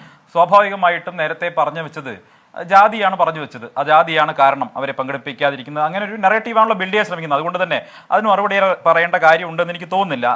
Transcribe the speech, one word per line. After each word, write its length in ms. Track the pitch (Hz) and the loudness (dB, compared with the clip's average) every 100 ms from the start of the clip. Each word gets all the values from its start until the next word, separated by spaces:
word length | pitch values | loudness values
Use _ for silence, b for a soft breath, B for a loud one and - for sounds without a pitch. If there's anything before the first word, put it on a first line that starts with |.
| B B _ | B B _
സ്വാഭാവികമായിട്ടും 840 | 170 170 202 202 196 180 170 170 175 | -2 4 4 4 2 0 0 -4 -6
നേരത്തെ 360 | 151 160 175 170 | -6 -4 -6 -2
പറഞ്ഞു 240 | 147 156 | -2 -4
വെച്ചത് 300 | 160 156 131 98 b b b - | -10 -12 -12 -14 b b b -16
ജാതിയാണ് 540 | 175 196 214 220 196 185 | 2 6 6 4 0 2
പറഞ്ഞു 240 | 165 160 | 0 -2
വെച്ചത്. 260 | 143 123 117 - | -8 -12 -10 -4
ആ 40 | |
ജാതിയാണ് 520 | 143 156 165 156 156 | 4 4 4 2 2
കാരണം 360 | 156 139 139 139 - | 2 2 2 -4 -6
അവരെ 160 | 139 | -6
പങ്കെടുപ്പിക്കാതിരിക്കുന്നത്. 920 | 131 131 139 131 131 143 139 127 147 | -6 -6 -8 -10 -4 -2 -4 -8 -6
അങ്ങനെ 200 | 151 185 202 | -4 -4 -8
ഒരു 100 | 220 | -2
നറേറ്റീവാണല്ലോ 600 | 190 214 220 220 220 208 | 0 0 0 0 2 0
ബിൽഡ് 160 | 185 | -2
ചെയ്യാൻ 140 | 208 208 | -2 -2
ശ്രമിക്കുന്നത്. 320 | 170 160 143 | -6 -4 -4
അതുകൊണ്ട് 240 | 160 180 | -2 -4
തന്നെ 200 | 180 139 B B - | -2 -4 B B -2
അതിന് 180 | 185 214 | -2 2
മറുപടി 280 | 190 202 196 190 180 170 | 0 0 0 0 2 2
പറയേണ്ട 280 | 165 170 | 2 2
കാര്യമുണ്ടെന്ന് 580 | 180 160 165 175 165 170 | 2 4 4 2 -4 -6
എനിക്ക് 160 | 175 165 | -6 -6
തോന്നുന്നില്ല. 340 | 185 196 135 120 | -2 -2 -2 -2